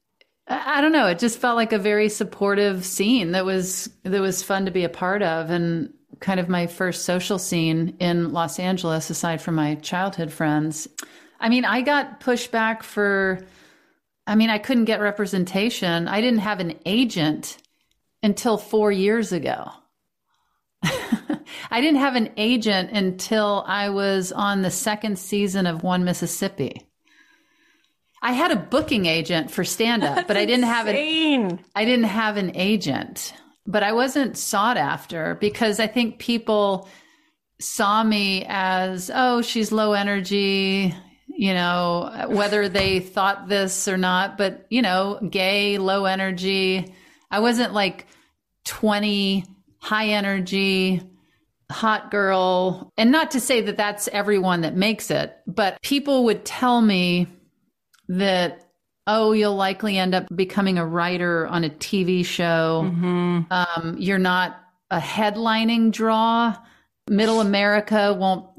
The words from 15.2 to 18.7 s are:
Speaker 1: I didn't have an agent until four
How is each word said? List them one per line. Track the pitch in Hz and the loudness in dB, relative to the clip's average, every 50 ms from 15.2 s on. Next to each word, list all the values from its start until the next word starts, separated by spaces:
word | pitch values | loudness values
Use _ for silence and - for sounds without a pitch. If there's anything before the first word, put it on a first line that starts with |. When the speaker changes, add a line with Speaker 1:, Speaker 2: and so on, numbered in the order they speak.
| 208 185 196 190 180 - - 196 208 240 233 - 196 175 170 170 170 - | -4 -2 0 -2 -2 0 0 0 0 0 -2 -2 -2 0 0 0 -2 -2
Speaker 1:
I | 196 208 | -2 0
didn't | 233 254 240 220 | 2 2 2 2
have | 190 214 208 185 | 0 0 -4 -4
an | 180 165 160 - - | -4 -6 -8 -8 -4
agent | 175 196 233 262 226 - 180 151 156 151 156 - - - - _ _ _ _ _ _ _ _ _ _ _ _ | -2 0 2 2 2 0 0 0 0 0 -2 -4 -12 -14 -16 _ _ _ _ _ _ _ _ _ _ _ _
until | - 202 196 - - 247 214 - | 0 0 0 2 0 0 0 0
four | - - | -2 0